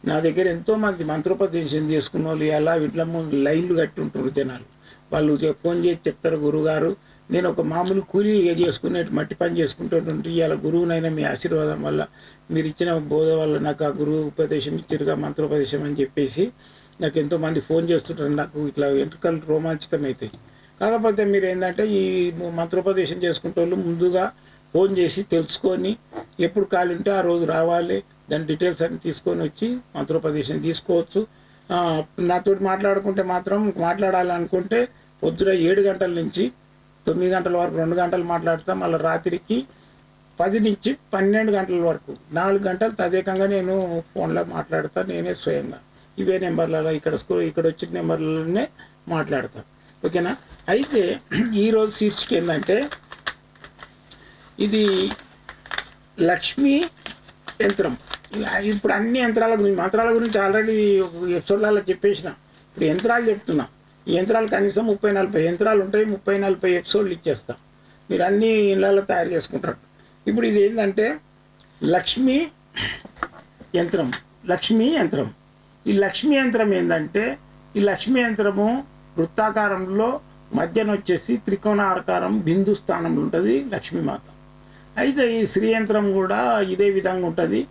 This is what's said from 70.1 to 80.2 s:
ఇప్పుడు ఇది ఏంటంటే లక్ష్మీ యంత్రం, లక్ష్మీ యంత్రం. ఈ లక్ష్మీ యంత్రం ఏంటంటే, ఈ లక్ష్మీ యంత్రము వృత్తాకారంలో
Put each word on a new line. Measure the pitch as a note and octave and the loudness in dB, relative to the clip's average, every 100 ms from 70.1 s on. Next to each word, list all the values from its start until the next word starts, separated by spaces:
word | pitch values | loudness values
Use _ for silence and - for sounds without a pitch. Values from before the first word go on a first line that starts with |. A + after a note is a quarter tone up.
| - - | -8 -2
ఇప్పుడు | G#3+ A#3 | 0 2
ఇది | G#3 G3+ | 4 4
ఏంటంటే | A3+ G3+ F#3+ A3 D4+ _ _ _ _ - - | 2 0 0 0 -2 _ _ _ _ -20 -6
లక్ష్మీ | D3 F3+ - - C4 C4+ D#4+ - _ - - - - - - - - _ - | 0 0 0 0 2 2 0 -8 _ -8 -8 -8 -16 -12 -12 -12 -20 _ -4
యంత్రం, | F3 E3+ F#3+ C3+ A#2+ - _ - | -2 0 0 -2 -4 -12 _ -4
లక్ష్మీ | F3 - A3+ A#3+ | -4 2 2 4
యంత్రం. | D#4+ A3+ F#3+ G#2+ - _ _ _ _ - | 2 0 -2 -4 -8 _ _ _ _ 0
ఈ | |
లక్ష్మీ | G3 G3 - D4 C#4 | 2 2 0 2 2
యంత్రం | B3+ A3 G#3+ | 2 2 2
ఏంటంటే, | F#3+ F3 E3 D3+ G3+ A#3 C#4 - - - G#3 | 2 2 0 0 -2 -2 -6 -14 -20 -8 0
ఈ | |
లక్ష్మీ | G3+ F#3 G#3 C4 | 2 0 0 2
యంత్రము | A#3+ G#3+ G3+ G3 G#3 B3+ C#4 - - - | 2 2 0 2 0 0 -6 -20 -12 -4
వృత్తాకారంలో | E3 - G#3+ G#3+ G#3 F#3+ F#3 G3 A3+ C#4+ | -2 0 0 2 0 -2 -2 0 0 -2